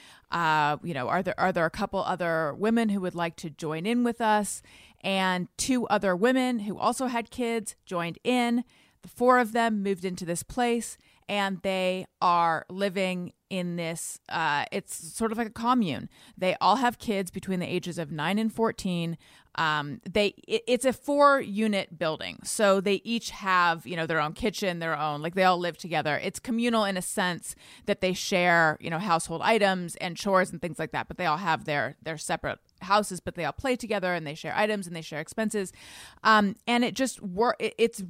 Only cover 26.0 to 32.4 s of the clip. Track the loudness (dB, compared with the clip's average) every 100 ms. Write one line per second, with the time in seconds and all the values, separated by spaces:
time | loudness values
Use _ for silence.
26 | 0 -2 -2 -6 -4 -2 0 2 0 -2
27 | -4 -2 -2 -2 -10 -16 -20 -10 -4 0
28 | 0 -2 0 2 6 6 4 2 -4 -4
29 | 0 0 0 -2 2 4 4 0 -4 -8
30 | -8 -6 2 4 2 -2 -8 -6 -4 -4
31 | -6 -2 0 0 0 0 0 -2 -2 -6
32 | -10 -8 -4 -4